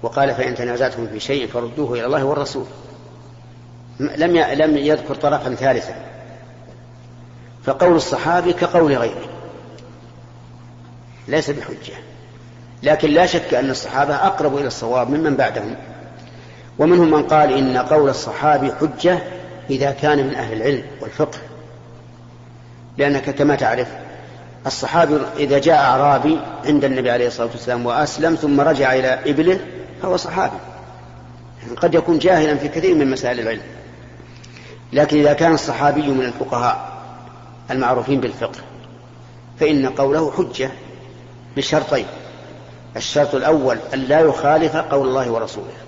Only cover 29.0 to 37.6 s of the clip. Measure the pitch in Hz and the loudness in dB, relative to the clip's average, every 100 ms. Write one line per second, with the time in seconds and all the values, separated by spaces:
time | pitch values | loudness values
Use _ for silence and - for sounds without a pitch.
29 | 131 127 147 139 165 190 - - - - | 2 0 0 2 2 2 -2 -14 -16 -10
30 | 185 185 170 170 170 - - - - - | -4 -4 -2 -4 -4 -6 -14 -18 -20 -20
31 | - - - - - - - 120 131 156 | -20 -20 -20 -20 -20 -18 -14 0 2 2
32 | 160 160 180 175 156 143 147 165 185 165 | 2 2 4 4 4 0 -2 0 2 4
33 | 135 131 123 123 110 107 - - - - | 2 0 -2 -2 -4 -6 -10 -20 -20 -20
34 | - - - - - - - - - 127 | -20 -20 -20 -20 -20 -20 -20 -20 -4 0
35 | 147 151 147 147 165 156 - 123 143 143 | 2 4 4 4 4 2 0 0 2 2
36 | 143 131 127 117 131 120 123 - - - | 0 0 -2 -4 -4 0 0 -2 -6 -14
37 | - - - - - - | -16 -18 -20 -20 -20 -20